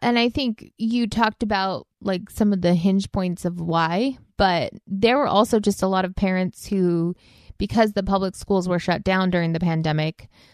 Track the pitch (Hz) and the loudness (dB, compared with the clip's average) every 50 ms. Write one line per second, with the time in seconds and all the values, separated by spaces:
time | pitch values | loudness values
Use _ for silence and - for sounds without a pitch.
0 | - 240 240 233 233 247 226 294 269 240 220 - - - _ - 220 226 233 240 | 0 0 2 2 0 0 0 -2 -4 -4 -4 -6 -10 -20 _ -6 -4 -2 0 0
1 | 233 220 - 226 233 214 214 - 233 208 214 190 190 190 180 - - _ _ _ | -2 -2 0 0 0 0 0 -2 -2 -2 -2 -2 -2 -2 -4 -6 -8 _ _ _
2 | - 196 190 180 - - - - 220 208 202 185 175 175 180 170 170 196 190 196 | -4 -4 -4 -4 -6 -6 -2 0 2 2 2 2 2 2 4 4 4 2 2 2
3 | 196 - - 202 185 180 175 - - 175 175 175 165 170 165 165 165 160 170 196 | 0 -2 -4 -4 -2 -2 -4 -4 -6 -6 -6 -6 -4 -2 0 0 0 0 0 0
4 | 247 277 262 - - _ _ - 202 185 175 165 127 - - - - - 196 190 | 0 -2 -4 -6 -14 _ _ 0 2 2 2 0 -2 -4 -6 -10 -10 -8 -2 2
5 | 208 226 247 294 285 - - 202 226 233 247 220 208 208 196 - 190 190 190 185 | 4 4 4 4 2 2 4 4 4 4 2 2 2 0 0 0 0 0 0 0
6 | 185 185 190 - 202 190 185 185 185 185 - - - - 202 190 180 175 170 170 | -2 -2 -2 -2 0 0 0 0 -2 -2 -6 -10 -8 -4 -2 0 2 2 2 2
7 | 165 175 180 - _ _ - - - - - - 202 202 - 233 220 214 208 202 | 0 -2 -4 -6 _ _ -20 -20 -20 -14 -8 -6 -4 0 2 2 2 2 2 -2
8 | 190 196 196 190 190 185 - - - - 202 185 180 180 180 175 - - 180 - | -2 0 0 0 -2 -4 -6 -6 -4 0 0 0 0 0 -2 -2 0 -2 -2 -2
9 | - 185 185 190 190 185 180 175 170 165 165 165 175 170 165 160 160 160 151 156 | 0 0 0 2 2 0 0 0 0 0 -2 0 0 0 0 0 0 -2 -2 -2
10 | 156 160 - - - - _ _ - _ | -2 -4 -6 -10 -16 -20 _ _ -20 _